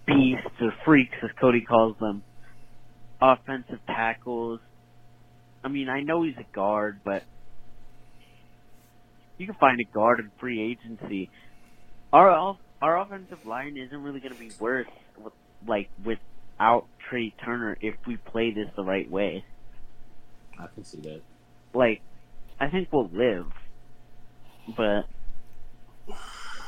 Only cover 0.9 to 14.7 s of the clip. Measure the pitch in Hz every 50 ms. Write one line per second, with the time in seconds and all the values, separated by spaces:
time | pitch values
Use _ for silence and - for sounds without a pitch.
0.9 | 156 139 127 - - - - 107 - - 135 127 120 120 113 - 120 113 113 113
1.9 | 107 - 113 107 101 101 101 - - - - - - - - - - - - -
2.9 | - - - - - - 131 131 127 - - - 135 131 123 - 127 110 - -
3.9 | - 113 113 113 113 113 - 123 120 117 117 117 117 117 - - - - - _
4.9 | - - - - - - - - - - - - - - - 135 139 143 135 131
5.9 | 131 139 143 147 165 170 165 156 127 120 117 - - 101 95 101 107 107 104 104
6.9 | 101 101 - 101 98 95 - - - - - - - - - - - - - -
7.9 | - - - - - - - - - - - - - - - - - - - -
8.9 | _ - - _ - - - - - - 180 202 202 - 151 135 127 120 117 -
9.9 | - 107 107 117 123 117 110 104 - - - 127 120 110 107 113 123 117 - 117
10.9 | 117 101 - 107 104 95 92 - - - - - - - - - - - - -
11.9 | - - - - - 151 185 196 175 156 175 196 196 - - - - - 139 156
12.9 | 165 180 196 208 196 190 185 175 180 165 - 110 113 123 135 147 147 135 131 127
13.9 | 139 143 143 143 139 135 123 135 127 117 117 110 101 - 107 117